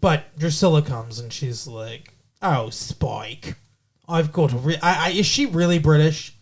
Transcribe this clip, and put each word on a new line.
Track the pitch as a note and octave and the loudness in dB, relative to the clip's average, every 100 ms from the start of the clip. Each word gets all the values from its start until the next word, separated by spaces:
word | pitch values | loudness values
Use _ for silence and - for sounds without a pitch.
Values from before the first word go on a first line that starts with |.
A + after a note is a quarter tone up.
But | F#3+ D3+ - - | 4 2 -2 -4
Drusilla | E3 D#3 F#3+ D#3 | -2 2 4 4
comes | D3 B2 A2+ A2+ | 2 -2 -8 -12
and | A#2+ | -12
she's | - C3 A#2 - | -8 -6 -8 -10
like, | A2+ A2+ A2+ - _ _ _ | -12 -12 -14 -18 _ _ _
Oh, | G3 C#3+ A2 | -2 0 -2
Spike, | - - - - A2 A2 B2 - - _ _ _ _ _ | -8 -10 -6 -4 -4 -10 -12 -12 -14 _ _ _ _ _
I've | E3+ D#3 | -2 0
got | F3+ D3+ | 2 0
a | A#2+ | 0
re-, | C3 D#3 | -2 0
I, | E3 F3 E3 | 2 2 0
I, | |
is | F#3 G#3 | 0 0
she | - C#4 | 0 0
really | E3+ F3 F3 | 0 2 4
British? | D3+ D3+ D#3 D#3 - - | 4 6 4 2 -10 -20